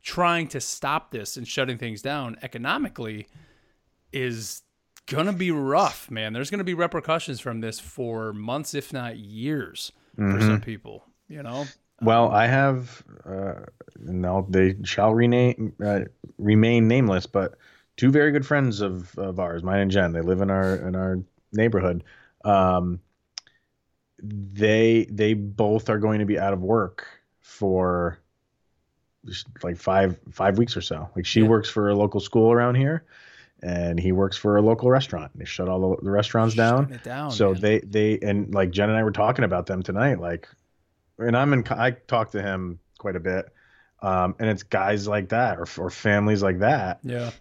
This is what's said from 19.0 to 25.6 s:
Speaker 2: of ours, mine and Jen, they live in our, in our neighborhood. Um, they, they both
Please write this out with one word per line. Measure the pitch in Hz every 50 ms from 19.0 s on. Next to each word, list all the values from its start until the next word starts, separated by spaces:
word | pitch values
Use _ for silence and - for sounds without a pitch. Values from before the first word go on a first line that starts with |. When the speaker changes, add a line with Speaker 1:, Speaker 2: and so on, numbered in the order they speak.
| 87 - -
Speaker 2:
of | - 98 95 92 92
ours, | 92 87 85 85
mine | 82 92 95 98
and | 98 95
Jen, | 92 101 92 85
they | 82 82
live | 82 87 92 92
in | 98 98
our, | 98 95 95 95 95
in | 92 - 92 92
our | 92 92 95 92 92 95 _ _ _ _ _
neighborhood. | - 107 110 117 107 95 92 90 87 85 - - - _ _ _ _ _ -
Um, | 104 101 98 95 92 92 90 90 90 87 87 _ _ _ _ _ _ _ - _ _ _ _ _ _ _ _ _ _ _ _ _ _ _ _
they, | - 104 104 101 98 98 98 101 107 107 107 110 113 113 113 113 107 -
they | 104 101 107 107 113
both | 107 101 101 101 107